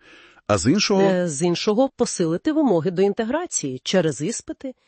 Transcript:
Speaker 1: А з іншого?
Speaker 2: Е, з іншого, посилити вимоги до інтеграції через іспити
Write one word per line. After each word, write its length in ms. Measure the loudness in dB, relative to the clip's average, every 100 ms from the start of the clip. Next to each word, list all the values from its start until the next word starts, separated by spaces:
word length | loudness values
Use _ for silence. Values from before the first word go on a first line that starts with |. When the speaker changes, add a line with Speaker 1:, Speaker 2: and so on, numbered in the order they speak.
| _ -20 -20 _ -2
Speaker 1:
А 80 | 0
з 120 | 2
іншого? 320 | 2 2 2
Speaker 2:
Е, 260 | 4 2 -2
з 140 | 0
іншого, 480 | 0 0 0 2 0 0
посилити 560 | -4 0 -2 0 0
вимоги 380 | 2 2 2 0
до 120 | 0
інтеграції 760 | 0 0 -2 -4 -4 -6 -6 -8
через 360 | 0 0 2 -2
іспити 540 | -6 -6 -10 -12 -12 -16